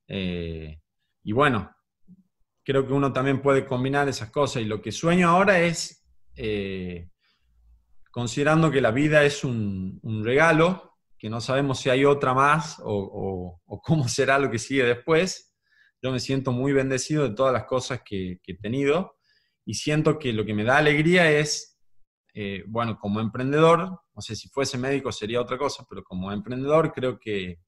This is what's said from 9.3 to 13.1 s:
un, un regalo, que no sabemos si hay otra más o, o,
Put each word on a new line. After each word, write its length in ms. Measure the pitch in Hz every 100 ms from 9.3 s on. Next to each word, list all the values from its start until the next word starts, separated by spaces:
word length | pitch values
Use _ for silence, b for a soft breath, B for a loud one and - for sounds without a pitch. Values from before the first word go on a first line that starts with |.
| 143
un, 540 | 139 117 104 95 92 -
un 220 | 120 107
regalo, 680 | 107 135 165 160 170 185 - _ _ -
que 100 | 110
no 100 | 117
sabemos 400 | 117 131 143 127
si 100 | 135
hay 140 | 127
otra 300 | 139 143 135
más 440 | 127 139 156 - -
o, 40 | 113
o, 760 | 101 98